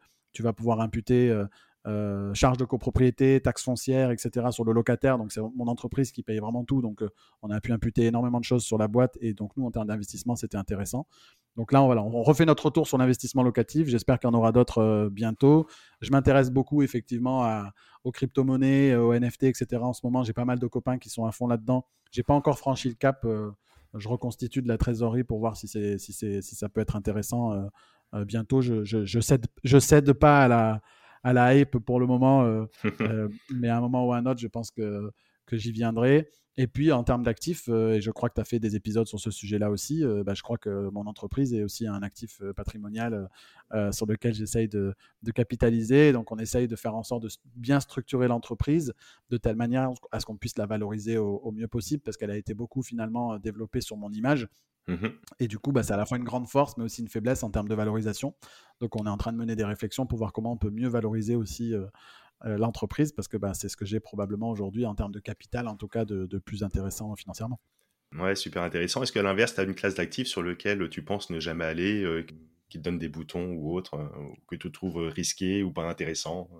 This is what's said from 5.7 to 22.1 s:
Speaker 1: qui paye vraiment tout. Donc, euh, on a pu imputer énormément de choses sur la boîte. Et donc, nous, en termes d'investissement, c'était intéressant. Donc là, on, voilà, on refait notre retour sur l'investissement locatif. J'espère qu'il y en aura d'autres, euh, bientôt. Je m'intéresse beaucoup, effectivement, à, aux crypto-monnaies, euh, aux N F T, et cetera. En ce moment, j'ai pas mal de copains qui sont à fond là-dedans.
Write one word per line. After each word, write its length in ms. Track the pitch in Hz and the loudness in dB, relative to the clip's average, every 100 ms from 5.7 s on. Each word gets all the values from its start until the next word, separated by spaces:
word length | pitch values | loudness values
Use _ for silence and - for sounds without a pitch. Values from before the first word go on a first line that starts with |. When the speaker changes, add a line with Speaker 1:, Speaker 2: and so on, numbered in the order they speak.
| 120 120 - 127 | -4 -4 -2 -2
Speaker 1:
qui 120 | - | -4
paye 160 | - 107 | -4 -4
vraiment 260 | 107 120 120 | -2 -4 0
tout. 160 | 135 | 0
Donc, 220 | 117 104 | 0 -4
euh, 60 | 104 - _ _ | -6 -6 _ _
on 80 | 107 | -4
a 100 | 104 | -4
pu 100 | - | -2
imputer 360 | 113 117 120 117 | -2 0 2 2
énormément 320 | 117 123 120 | 2 0 -2
de 40 | |
choses 200 | 117 123 | 0 0
sur 160 | - 110 | 0 0
la 80 | 107 | 2
boîte. 300 | 117 127 - | 4 2 0
Et 140 | 113 101 | -6 -4
donc, 160 | 104 - | -6 -4
nous, 100 | 123 | -4
en 60 | |
termes 160 | 117 107 | -4 -4
d'investissement, 480 | 107 101 98 123 117 | -4 -6 -8 -4 -4
c'était 220 | 113 101 | -4 -6
intéressant. 480 | 92 101 101 123 - _ _ _ _ - | -4 -4 -4 -6 -8 _ _ _ _ -8
Donc 160 | 113 | 2
là, 100 | 139 | 6
on, 60 | 135 | 6
voilà, 160 | 117 | 4
on 180 | 107 117 | 2 2
refait 240 | 120 151 160 | 4 6 6
notre 200 | 147 156 | 4 4
retour 220 | 165 147 | 2 2
sur 120 | 131 | 2
l'investissement 420 | 127 123 - 135 | 4 2 0 2
locatif. 460 | 123 117 113 151 156 | 2 2 0 0 2
J'espère 320 | 117 - 123 | 2 2 2
qu'il 80 | 120 | 4
y 40 | |
en 40 | 117 | 4
aura 160 | 110 | 6
d'autres, 280 | 120 123 117 | 6 4 4
euh, 300 | 110 107 107 | 4 4 2
bientôt. 560 | 98 113 110 139 156 156 - - _ | 0 -4 4 6 6 4 -8 -20 _
Je 100 | - | 2
m'intéresse 400 | 139 135 139 131 | 4 6 6 6
beaucoup, 320 | 127 127 147 | 2 2 2
effectivement, 600 | 135 120 - 120 127 131 | 2 0 -4 -2 0 0
à, 280 | 120 107 98 - _ _ | 0 0 -6 -14 _ _
aux 80 | 127 | -8
crypto-monnaies, 800 | - 123 - 131 131 135 135 139 | -4 -2 2 2 4 4 6 6
euh, 100 | 120 | 6
aux 120 | 117 | 4
N 140 | 120 120 | 4 0
F 100 | - | 2
T, 80 | 135 | 2
et 60 | - | 2
cetera. 320 | 120 120 123 | -2 -2 -4
En 60 | |
ce 80 | 120 | -4
moment, 200 | 123 127 | -2 0
j'ai 100 | 113 | 0
pas 120 | 117 123 | -2 -2
mal 140 | 123 | -2
de 80 | 120 | -2
copains 320 | 123 127 127 | -2 -2 -4
qui 100 | - | -6
sont 160 | - 113 | -4 -4
à 60 | |
fond 160 | - 123 | -2 0
là-dedans. 380 | 117 113 127 - _ _ | 0 0 0 -2 _ _